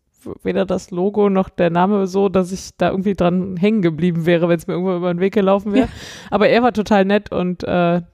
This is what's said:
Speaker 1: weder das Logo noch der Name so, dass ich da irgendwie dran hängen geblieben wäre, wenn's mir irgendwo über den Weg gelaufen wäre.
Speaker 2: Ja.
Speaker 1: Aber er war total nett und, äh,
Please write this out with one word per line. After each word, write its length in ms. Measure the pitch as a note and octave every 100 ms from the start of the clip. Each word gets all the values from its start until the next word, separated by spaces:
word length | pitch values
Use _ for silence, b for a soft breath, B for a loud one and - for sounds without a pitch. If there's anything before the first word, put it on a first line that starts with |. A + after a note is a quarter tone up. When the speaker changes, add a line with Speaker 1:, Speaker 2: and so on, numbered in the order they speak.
| _ _ - -
Speaker 1:
weder 220 | F#3+ F#3 F#3
das 260 | F#3 -
Logo 380 | F3 F#3+ G#3 G3+
noch 200 | F#3+ F#3+
der 200 | - F3
Name 380 | E3+ F#3 G#3 F#3+
so, 220 | F#3+ G3
dass 220 | F#3 F3+
ich 200 | F#3+ - -
da 120 | F3+
irgendwie 220 | F#3+ G3
dran 440 | F#3 F3 F#3 F#3+ F3+
hängen 240 | G#3 A3
geblieben 440 | E3+ D3+ F3+ E3 E3
wäre, 240 | E3+ E3+
wenn's 180 | E3+ -
mir 60 |
irgendwo 220 | E3+ F#3+ F3
über 180 | F3+
den 60 | F3
Weg 140 | F#3+
gelaufen 400 | G#3 F#3+ G3+ G#3
wäre. 140 | G3+ B3
Speaker 2:
Ja. 40 | B B B B
Speaker 1:
Aber 180 | G3+ G3
er 140 | G#3
war 100 | B3
total 320 | G#3 G3+ G3+ F#3+
nett 260 | G#3 G#3
und, 320 | - F3+ F3
äh, 380 | - F3+ F3 F3 F3